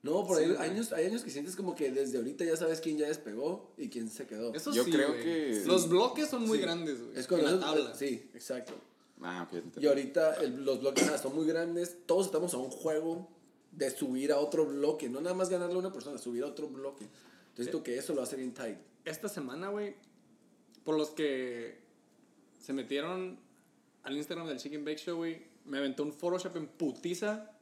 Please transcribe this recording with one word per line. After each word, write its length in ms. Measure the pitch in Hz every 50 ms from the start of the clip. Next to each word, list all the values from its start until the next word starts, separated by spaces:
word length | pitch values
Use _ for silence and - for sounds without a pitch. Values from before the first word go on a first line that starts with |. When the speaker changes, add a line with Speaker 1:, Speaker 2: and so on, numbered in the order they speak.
| -
Speaker 1:
No, 240 | 139 160 190 202
por 100 | 180 185 160
Speaker 2:
Sí, 60 | 156
Speaker 1:
ahí 60 | 165 180
Speaker 2:
güey. 180 | - 156 160
Speaker 1:
años, 220 | 185 214 233 226 -
hay 140 | 160 160
años 160 | 185 214 240 -
que 60 | -
sientes 260 | 135 143 147 175 180
como 180 | - 196 175 156
que 160 | - 151 135
desde 280 | 127 135 139 127 131 127
ahorita 260 | 113 131 147 - 175
ya 120 | 165 160
sabes 240 | 160 170 160 160 156
quién 160 | - 165 151
ya 120 | 151 151 147
despegó 640 | 156 156 - 113 104 107 131 160 185 208 - - -
y 120 | - 147 113
quién 200 | - 120 113 110
se 180 | - - 135
quedó. 280 | - 113 107 117 117 113
Speaker 2:
Eso 180 | 110 - - -
Speaker 3:
Yo 120 | 117 127
Speaker 2:
sí, 80 | - -
Speaker 3:
creo 160 | - - -
Speaker 2:
güey. 140 | - 120 117
Speaker 3:
que 400 | 165 165 160 151 139 110 104 95
Speaker 2:
Los 160 | - 180 185 170
Speaker 3:
sí. 60 | 165
Speaker 2:
bloques 400 | 175 180 226 254 - 302 302 294
son 180 | 285 254 226
muy 120 | 220 220 214
Speaker 1:
Sí. 40 | 190
Speaker 2:
grandes, 400 | 175 170 170 165 156 139 120 117
güey, 160 | 120 - 131
Speaker 1:
Es 80 | 127
cuando 220 | - 185 165 143 143
Speaker 2:
en 120 | 180 185
la 60 | 180
Speaker 1:
eso, 80 | 147 156
Speaker 2:
tabla. 200 | 151 139 120 117
Speaker 1:
sí, 340 | - 135 139 123 110 - - -
exacto. 420 | 120 - - 131 123 110 - - - - _ _ _ _ _ _ -
Speaker 3:
Ah, 220 | - 87 90 90 87
ok, 60 | -
te 60 | 95
Speaker 1:
Y 20 | 87
Speaker 3:
entendí. 280 | 82 87 - - 135 147
Speaker 1:
ahorita 460 | 139 139 139 127 - 170 160 160 160
el, 280 | 160 160 135 123 131 139
los 160 | 139 131 113
bloques, 280 | 127 139 135 - - 160 151
ah, 60 | 139
son 160 | - 135 135
muy 120 | 156 160
grandes. 500 | 156 160 165 170 170 170 175 175 170 - - -
Todos 200 | - 170 185 190
estamos 280 | 190 - 156 175 175 -
a 40 | 123
un 120 | 131 143
juego 580 | - - - 160 156 156 160 165 165 175 185 - - - - - _ _ _ _ -
de 180 | 151 135 135
subir 400 | 127 - 151 131 127 131 135 143 151
a 60 | 143
otro 280 | 151 147 - 160 156
bloque. 420 | 143 139 139 143 147 - 151 143 123
No 120 | 120 139
nada 140 | 156 180 180
más 160 | 185 185 180
ganarle 240 | 185 180 180 175 180
a 40 | 185
una 140 | 185 190 190
persona, 240 | 131 110 143 143 117
subir 260 | - 120 120 120 131
a 20 |
otro 220 | 143 - - 151 135
bloque. 360 | 131 131 135 139 139 - 104
Entonces, 640 | 98 - - - - - - - - _ - 120
siento 160 | 123 120 117 -
que 160 | 123 120 131
eso 160 | 139 - 160
lo 80 | 139 123
hace 140 | 117 143
bien 180 | 131 131 127 113
tight. 240 | - 127 113 101 - - - _ _ _
Speaker 2:
Esta 240 | 165 160 - - 202
semana, 400 | - 170 143 123 127 160 180 196
güey, 260 | 202 208 208 202 196 - - _ _ _ _ _ - _ _ _ _ _ _ _ _ - _
por 120 | - 156
los 140 | 156 151 151
que 680 | 156 - 156 147 135 131 127 127 120 120 117 113 - - - _ _ _ _ _ _ _ _ _ _ _ _ _ _ _
se 120 | - - 139
metieron 680 | 135 123 107 139 143 147 170 185 185 185 185 185 - - _ _ _ _ _ _ _ _ _ _ _ _
al 120 | - 135
Instagram 300 | 147 147 147 180 170 165
del 120 | 160 143 127
Chicken 260 | - 143 147 151 147
Bake 140 | 151 156 151
Show, 180 | - - 170
güey, 260 | 165 165 165 165 160 - - - - _
me 140 | - 135 135
aventó 260 | 143 139 131 - 147
un 80 | 147 143
Photoshop 440 | - - 175 175 - 180 190 180
en 120 | 165 156 147
putiza 840 | - - 170 143 123 - - 175 175 175 214 208 214 220 - - - _